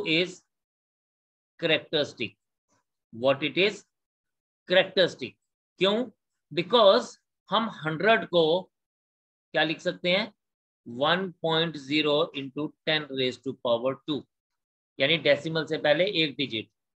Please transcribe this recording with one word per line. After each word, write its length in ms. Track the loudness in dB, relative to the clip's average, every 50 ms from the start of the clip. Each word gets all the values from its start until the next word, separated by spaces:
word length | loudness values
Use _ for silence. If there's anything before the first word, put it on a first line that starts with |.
| 2 2
is 320 | 0 0 0 -2 -6 -16 _ _ _ _ _ _ _ _ _ _ _ _ _ _ _ _ _ _ _ _ _ _ _ -6
characteristic। 760 | -2 0 0 0 -2 -2 -2 -2 -2 -2 -4 -8 -10 -10 _ _ _ _ _ _ _ _ _ _ _ _ _ _ _ _
What 300 | -10 -2 0 0 0 0
it 160 | -2 -4 0 0
is? 260 | 0 0 -2 -6 -18 _ _ _ _ _ _ _ _ _ _ _ _ _ _ _ _ 0
Characteristic। 680 | 2 2 2 2 2 0 0 0 0 -6 -12 -12 -14 _ _ _ _ _ _ _ _ -2
क्यों? 140 | 0 0 0 0 -4 -6 -10 _ _ _ _ _ _ -10
Because 640 | -6 -6 -4 2 4 6 8 8 6 6 2 -2 -16 _ _ _ _ _ _ -2
हम 180 | -2 -2 -2 -2 -8
हंड्रेड 500 | -6 -6 -6 -4 0 2 4 4 2 2 0
को 340 | 2 2 4 4 2 0 -2 _ _ _ _ _ _ _ _ _ _ _ _ _ _ _ _ _ -2
क्या 80 | 0 0
लिख 160 | 0 -2 -4
सकते 300 | -4 -6 -6 -2 0 0
हैं? 220 | 0 0 -2 -4 _ _ _ _ _ _ _ _ _ _ -18
वन 440 | -12 -6 -2 0 0 2 0 -2 -6 -8 _
पॉइंट 340 | -4 -2 0 0 0 -2 -4 -10
ज़ीरो 360 | -6 -2 0 0 2 2 2 2 0 -2 -4
into 280 | -10 -12 -10 -8 -8 -8 -8 -10 _ -4 -2
ten 180 | -2 -2 -2 -6
raise 260 | -4 -2 -2 -2 -2 -4
to 140 | -8 -10 -8 -4 -2
power 260 | 0 0 0 0 -4 -4 -4 -6 -6
two, 120 | -6 -6 -6 _ _ _ _ _ _ _ _ _ _ _ _ _ _ -2
यानी 180 | 0 2 2 2
decimal 460 | 4 2 2 2 0 -4 -4 -4 -4
से 120 | -4 -4 0
पहले 260 | 2 2 2 2 2 0 0 0
एक 120 | 0 -2 -2
डिजिट। 320 | -4 -6 -4 -4 -8 -8 _ _ _ _ _ _